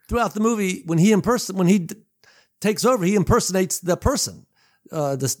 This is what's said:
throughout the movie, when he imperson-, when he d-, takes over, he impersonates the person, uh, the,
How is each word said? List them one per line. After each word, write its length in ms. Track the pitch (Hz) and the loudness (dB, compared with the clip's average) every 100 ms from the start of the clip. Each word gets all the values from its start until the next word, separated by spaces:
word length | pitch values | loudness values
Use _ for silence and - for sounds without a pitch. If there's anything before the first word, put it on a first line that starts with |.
| - | -6
throughout 240 | 233 214 | -2 -2
the 80 | 208 | 0
movie, 420 | 220 226 190 185 165 | -2 0 -2 -4 0
when 120 | 165 | 2
he 120 | 196 | 4
imperson-, 440 | 208 202 247 - 190 | 4 2 -2 -2 0
when 120 | 175 | 2
he 120 | 202 | 2
d-, 160 | 160 - _ _ _ _ _ _ | 0 -12 _ _ _ _ _ _
takes 240 | 202 214 233 | -4 0 0
over, 180 | 254 175 | 2 2
he 100 | 208 | 2
impersonates 640 | 170 233 - 190 185 - | 2 2 2 -2 -2 -4
the 160 | 180 175 | -4 -2
person, 480 | 240 277 - - - _ _ _ - | 0 -2 -4 -10 -20 _ _ _ -10
uh, 240 | 160 143 135 | -4 -4 -2
the, 200 | 131 - | -4 -4